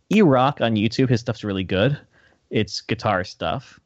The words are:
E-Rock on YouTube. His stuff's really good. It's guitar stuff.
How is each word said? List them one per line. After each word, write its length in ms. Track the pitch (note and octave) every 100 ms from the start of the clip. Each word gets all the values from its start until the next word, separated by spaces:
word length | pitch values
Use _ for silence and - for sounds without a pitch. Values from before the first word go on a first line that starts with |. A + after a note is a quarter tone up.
| -
E-Rock 480 | G#3 F3+ C3 C3 -
on 140 | A#2
YouTube. 340 | A2 A2 - C3
His 120 | A#2
stuff's 220 | - A2+
really 200 | G#2+ G2
good. 340 | F2+ F#2+ B2 D3 - _ _ _ -
It's 300 | A#2+ G#2 -
guitar 420 | - A2+ A2+ F#2+
stuff. 560 | F#2 - E2+ A#2 - -